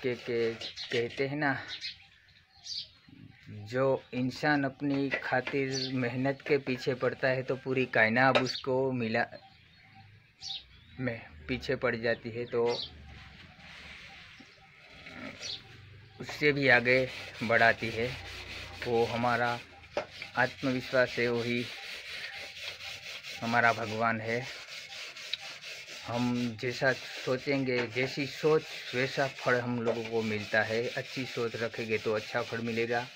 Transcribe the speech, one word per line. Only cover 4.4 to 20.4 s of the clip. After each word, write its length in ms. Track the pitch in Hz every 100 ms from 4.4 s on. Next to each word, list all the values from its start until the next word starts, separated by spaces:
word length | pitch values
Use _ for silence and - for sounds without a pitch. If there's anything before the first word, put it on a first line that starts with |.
| 156 147
अपनी 460 | 135 135 143 139 139 -
खातिर 680 | - 131 127 143 135 135 131 131
मेहनत 460 | 123 123 135 135 -
के 100 | 143
पीछे 340 | 135 123 - 127
पड़ता 320 | 127 - 135
है 160 | 131
तो 120 | 131 131
पूरी 300 | 135 131 127
कायनात 440 | 123 110 117 131 127
उसको 540 | 123 - - 131 135
मिला 320 | 127 113 117 - - - - - - - - - - _ _ - - - - - -
में 220 | 127 113 - - -
पीछे 280 | 123 - 127
पड़ 200 | 123 117
जाती 340 | 117 113 117
है, 160 | 113 120
तो 200 | 120 117 120 - - - - - - - - - - - - 539 784 - - - - 762 - - - - - - - - - - - - - - -
उससे 320 | - - 151
भी 160 | 143 135
आगे 280 | 123 120 127 127 - - -
बढ़ाती 460 | 113 117 113 107 113
है। 180 | 110 123 135 - - - - - - -
वो 180 | 117 117
हमारा 440 | 117 120 117 120 120 - - - - - - -
आत्मविश्वास 760 | -